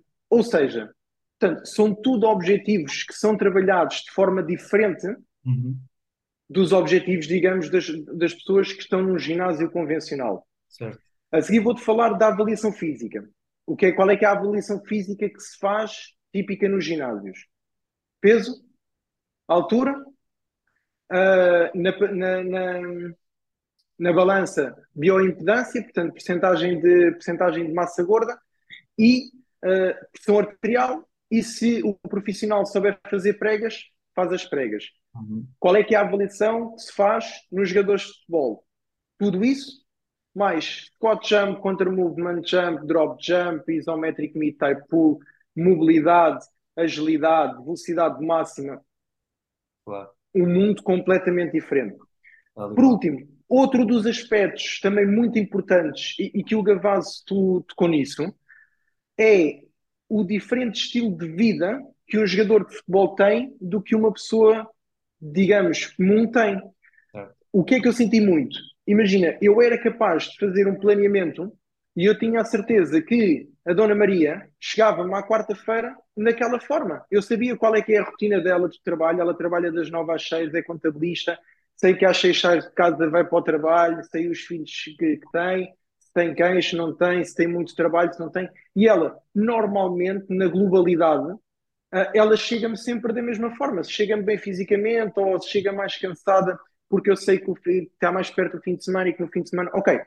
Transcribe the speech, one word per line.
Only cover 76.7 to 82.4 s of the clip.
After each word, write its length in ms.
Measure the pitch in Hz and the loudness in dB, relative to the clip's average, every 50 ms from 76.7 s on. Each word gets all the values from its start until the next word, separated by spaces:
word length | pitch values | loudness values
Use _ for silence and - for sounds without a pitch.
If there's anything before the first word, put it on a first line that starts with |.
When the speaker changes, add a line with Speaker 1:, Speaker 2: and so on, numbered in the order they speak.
| 285 320 285 190 143 143 - _ | -4 -4 -2 -4 -8 -10 -8 _
Speaker 1:
Eu 120 | 196 208 196 | 0 0 0
sabia 340 | - 233 202 240 247 240 | 0 -2 -2 0 -2 -2
qual 180 | - 233 220 220 | 0 2 2 2
é 60 | 214 | 2
que 140 | 208 - 214 | 2 2 2
é 40 | 208 | 2
a 60 | 190 | 2
rotina 360 | - - - 208 208 202 185 | -2 -6 -4 -2 0 0 0
dela 280 | 165 185 180 175 180 170 | 2 2 2 2 0 -2
de 140 | - _ _ | -4 _ _
trabalho, 400 | 185 170 156 160 165 170 180 170 | -6 -2 0 0 0 0 0 0
ela 120 | 175 165 | -2 -2
trabalha 380 | 170 160 170 170 175 175 175 165 | -2 -4 -2 -2 -2 -2 -2 -2
das 160 | 170 160 151 | -4 -6 -4
nove 220 | 165 165 165 160 165 | -6 -6 -4 -4 -4
às 160 | 156 - - | -6 -4 -6
seis, 240 | 165 165 165 156 143 | -4 -4 -4 -4 -4
é 100 | 170 165 | -6 -6
contabilista, 760 | - 170 156 - 160 151 147 160 175 170 - - - 170 - _ _ _ _ _ _ _ | -6 -12 -6 -4 -6 -4 -2 -6 -6 -6 -6 -6 -6 -8 -8 _ _ _ _ _ _ _
sei 200 | _ - 185 190 | _ 4 4 4
que 100 | 185 190 | 6 4
às 140 | 185 180 - | 4 4 4
seis 200 | - 180 170 | 2 2 2
sai 200 | - | 2